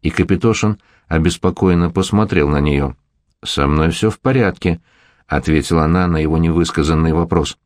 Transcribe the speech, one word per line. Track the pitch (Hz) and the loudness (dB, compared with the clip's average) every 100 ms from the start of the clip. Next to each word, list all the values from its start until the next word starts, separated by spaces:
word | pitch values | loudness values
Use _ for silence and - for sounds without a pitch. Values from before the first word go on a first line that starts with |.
и | 85 | -4
Капитошин | - 90 95 113 107 107 104 _ _ _ | -2 0 2 2 0 -2 -4 _ _ _
обеспокоенно | 82 80 85 92 90 95 87 85 | 0 0 0 -4 0 2 2 0
посмотрел | 87 90 104 107 92 73 | -2 -2 0 0 0 2
на | 73 | 2
нее. | 73 71 69 65 _ _ _ _ | 0 0 -2 -8 _ _ _ _
«Со | - - 71 | -10 -2 0
мной | 76 80 | 2 0
все | 82 110 | 0 -2
в | - | -2
порядке», | 131 131 104 87 113 - _ _ _ _ _ | -2 0 0 -2 -4 -4 _ _ _ _ _
ответила | 73 - 78 67 82 78 | -4 0 0 0 0 2
она | 87 90 | 0 0
на | 80 | 0
его | 78 82 | 0 0
невысказанный | 82 82 82 80 73 80 80 | 2 2 0 -2 0 0 2
вопрос. | 80 85 82 73 - | 0 0 -2 -2 -8